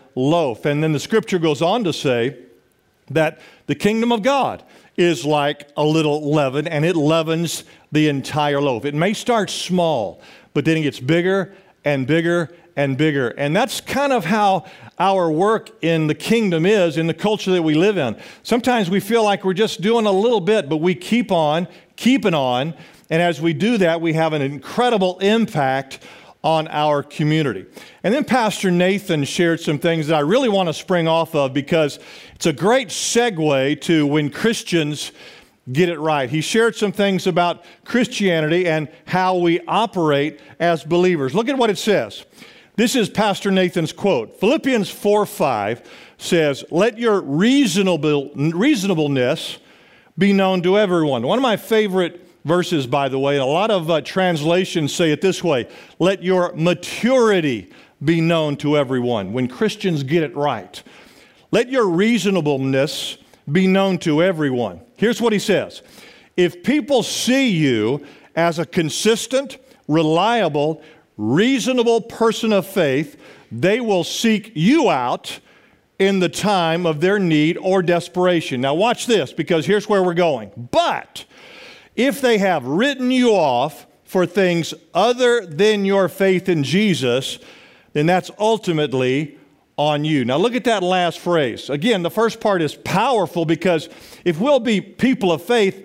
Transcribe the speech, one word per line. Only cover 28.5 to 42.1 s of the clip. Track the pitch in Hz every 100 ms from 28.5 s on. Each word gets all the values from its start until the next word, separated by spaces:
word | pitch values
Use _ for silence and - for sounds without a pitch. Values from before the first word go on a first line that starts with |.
| - 196
Nathan | 175 180 196 196 160
shared | 139 - 170 160
some | - 147
things | 170 165 147
that | 156
I |
really | 147 233 262
want | 196 175
to |
spring | 147 - 180 160
off | 165 160
of | 147 135
because | 131 135 165 147 - - - -
it's | - 175
a |
great | 131 180 262 208
segue | - - 233 240 170 156 135 135 151
to | - 165 143
when | 151 147
Christians | - 226 233 - 170 151 147 - - - - - _ -
get | 127 180
it | 160
right. | 156 151 127
He | 156
shared | 151 226 226 -
some | 208
things | 180 202 185 196
about | 170 175 165 - -
Christianity | - 240 247 - 196 165 151 175 180
and | 156 151 - -
how | 180 185 185
we | 175 170 -
operate | 175 226 190 156 139 147 147 - -
as | 170 165
believers. | 151 175 180 170 131
Look | 156 240
at | 269
what | 226
it | 196
says. | - 180 110